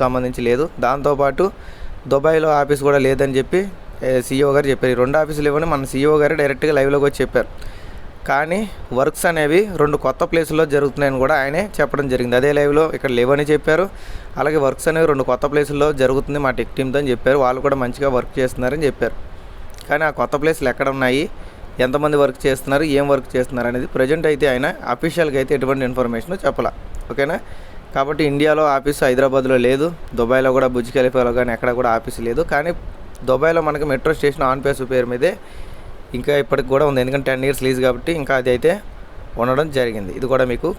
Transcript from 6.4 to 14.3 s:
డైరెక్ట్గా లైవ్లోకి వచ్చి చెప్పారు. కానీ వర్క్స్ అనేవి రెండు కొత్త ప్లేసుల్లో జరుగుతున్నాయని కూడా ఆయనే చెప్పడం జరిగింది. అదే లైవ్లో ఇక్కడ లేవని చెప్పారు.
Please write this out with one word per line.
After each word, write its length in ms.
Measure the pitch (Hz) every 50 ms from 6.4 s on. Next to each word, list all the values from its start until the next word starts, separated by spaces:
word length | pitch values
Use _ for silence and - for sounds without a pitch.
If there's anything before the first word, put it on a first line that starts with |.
డైరెక్ట్గా 320 | 143 135 139 127 160 151 151 135
లైవ్లోకి 260 | 135 139 143 143 143 139
వచ్చి 120 | - - 131
చెప్పారు. 260 | - - 123 - - - - - - - - - - - - - - - - - -
కానీ 300 | 135 139 156 160 175 202 226 185 - - - - 120 123
వర్క్స్ 260 | 139 156 - - - 175
అనేవి 280 | 165 156 151 143 160 190 214 208 180 147
రెండు 160 | 147 147 151 143 -
కొత్త 180 | 165 165 - 175 175
ప్లేసుల్లో 340 | 160 165 156 - 156 156 165 147 143
జరుగుతున్నాయని 440 | 143 143 135 - 143 143 135 135 127
కూడా 120 | 131 131 156 143
ఆయనే 220 | 135 139 151 175 208 196 - -
చెప్పడం 280 | 147 143 - 147 143 135
జరిగింది. 240 | 127 127 123 120 120 127
అదే 120 | 135 147 143 147
లైవ్లో 260 | 143 143 143 151 160 156 143
ఇక్కడ 140 | 127 - 135 120 120
లేవని 260 | 123 131 143 143 147 143
చెప్పారు. 340 | 151 143 - 156 156 160 - 101 - - - - - - - -